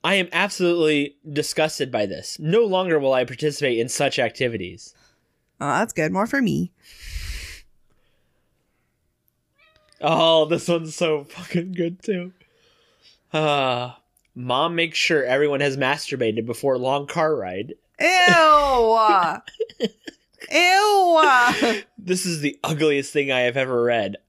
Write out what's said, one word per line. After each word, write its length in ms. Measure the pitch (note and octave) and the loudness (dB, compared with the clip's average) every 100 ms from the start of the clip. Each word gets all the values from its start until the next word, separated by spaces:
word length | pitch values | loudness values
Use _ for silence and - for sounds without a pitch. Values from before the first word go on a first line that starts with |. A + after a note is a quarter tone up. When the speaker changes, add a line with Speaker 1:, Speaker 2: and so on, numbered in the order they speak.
Speaker 1:
"I 120 | D#3+ | 0
am 120 | G3 F3+ | 0 0
absolutely 840 | E3 G3 - F3+ F3 D#3 D3 C#3+ _ D#3 | -2 -2 0 0 2 2 2 -2 _ -8
disgusted 600 | C#3+ D3 - D#3 - C3 | -6 -4 -2 -2 -2 -4
by 160 | A#2 G#2 | -2 -4
this. 320 | - - - | -6 -12 -8
No 220 | D#3 G#3 | 0 2
longer 320 | A3+ F#3 F#3 D#3 | 2 0 0 0
will 140 | C3+ | 2
I 100 | C3 | 0
participate 520 | B2 B2 D3+ C#3+ C#3 A#2 | -2 -4 -4 -2 -2 0
in 100 | B2 | -2
such 280 | - C#3+ - | -2 -2 0
activities." 800 | A#2 - B2+ A2+ F2+ F2 - _ _ _ _ _ _ _ | -4 -2 -4 -4 -10 -12 -20 _ _ _ _ _ _ _
Speaker 2:
Oh, 80 | C#3+ | -2
that's 260 | C#3 A3+ | -2 -2
good. 180 | - D#3 | -2 -2
More 140 | F#3 | -2
for 160 | A3+ C#4 | -2 0
me. 300 | A3 C#3 F3+ _ - - - - - - - - - _ _ _ _ _ _ _ _ _ _ _ _ _ _ _ _ _ _ _ D#5 _ _ _ | 0 -2 -4 _ -20 -20 -14 -12 -10 -12 -14 -20 -20 _ _ _ _ _ _ _ _ _ _ _ _ _ _ _ _ _ _ _ _ _ _ _
Speaker 1:
Oh, 440 | D3+ E3 E3 D#3+ | -2 2 4 4
this 220 | D3+ E3 - | 4 0 0
one's 280 | E3+ D#3+ | -2 -4
so 300 | - E3 D3+ | -4 -2 -2
fucking 480 | C#3+ - F3 F3+ F3+ | -6 -18 -6 -6 -6
good, 280 | F3+ E3+ F#3 | -6 -6 -6
too. 320 | - F#3 F3+ _ _ _ _ _ _ _ _ _ _ | -6 -6 -8 _ _ _ _ _ _ _ _ _ _
Uh, 600 | D#3 D3+ C#3+ C3 B2 B2 - _ _ _ | -2 0 0 0 -2 -6 -12 _ _ _
"Mom 420 | B2 B2 B2+ E3 | -14 -2 0 0
makes 220 | E3+ E3 - | 0 -2 -2
sure 260 | - D3 | 0 0
everyone 360 | B2+ C3+ D3 C#3 | 2 2 2 0
has 180 | C#3+ C3+ | -2 0
masturbated 680 | C3 C#3 - C3 A2+ A2 | -2 -2 -6 -2 -2 -2
before 320 | A#2 A2+ C#3 B2+ | -6 -4 -2 0
long 300 | B2+ C#3+ C#3+ | 0 -2 -4
car 280 | E3+ D#3 | -2 0
ride." 400 | C#3+ F#2 F#2 B2+ - _ - | -2 -4 -8 -10 -14 _ -2
Speaker 2:
Ew! 1000 | D#4+ F#4 F4+ F4 D#4 D4 C#4+ B3+ A3+ A3+ A3 G3 E3+ G3 - - A4+ - | 2 4 6 8 8 6 4 2 4 4 4 4 0 -4 -12 -10 -10 -6
Speaker 1:
<laughs> 80 | A#3 _ - _ _ _ - | -6 _ -20 _ _ _ -2
Speaker 2:
Ew! 1300 | D#4 F4+ F#4+ G#4+ G4+ F4+ D#4+ D4+ B3+ B3 G#4 A#3+ G#3+ - - | 2 4 4 4 4 4 4 6 6 4 2 -2 -2 -8 -16
Speaker 1:
"This 280 | F3+ F3+ | -4 -4
is 160 | F3+ D#3+ | -2 -4
the 160 | C#3+ - | -4 -4
ugliest 500 | - D#3 D#3 C#3+ C#3 | -6 0 0 0 -2
thing 180 | D3+ C#3 | -2 0
I 100 | B2+ | 0
have 160 | B2 C3+ | 0 0
ever 260 | C3 A#2+ | -2 0
read 340 | A#2+ A#2 G2 G2+ | 0 0 -2 -8